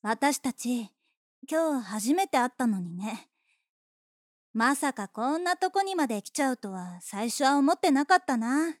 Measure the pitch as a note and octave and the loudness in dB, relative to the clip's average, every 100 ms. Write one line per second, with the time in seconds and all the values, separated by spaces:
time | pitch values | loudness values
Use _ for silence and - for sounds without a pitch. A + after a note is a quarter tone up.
0 | G#3+ A3+ C#4+ C#4 C4+ - A#3+ B3 G#3+ _ | -2 0 2 0 -4 -4 -4 -4 -4 _
1 | _ _ _ _ C4+ D#4+ D#4+ C#4 G3 G#3+ | _ _ _ _ -4 0 2 0 -2 -4
2 | G#3 E4+ G4 C4+ B3 _ B3 G3 F3 F3 | 0 2 2 2 0 _ 0 0 -4 -8
3 | G#3 A3+ - _ _ _ _ _ _ _ | -8 -10 -14 _ _ _ _ _ _ _
4 | _ _ _ _ _ A3 A#3 C#4 C#4+ B3+ | _ _ _ _ _ 0 0 2 -2 -4
5 | G3 - B3 D#4+ F4+ F4+ F#4 G4 G4 F#4 | -10 -4 -2 -2 -2 0 0 0 0 0
6 | C#4 G#3+ - - C4+ B3 G3+ F#3+ F3+ F3+ | 0 -2 -6 -2 -2 -2 -6 -10 -10 -12
7 | - G3+ A#3 - C4+ C#4+ C#4 F4+ F#4 C4+ | -12 -6 -6 0 2 4 2 2 2 2
8 | C#4+ F#4 F#4 B3 A3+ C#4 E4 D4+ | 4 2 2 -2 0 0 0 -6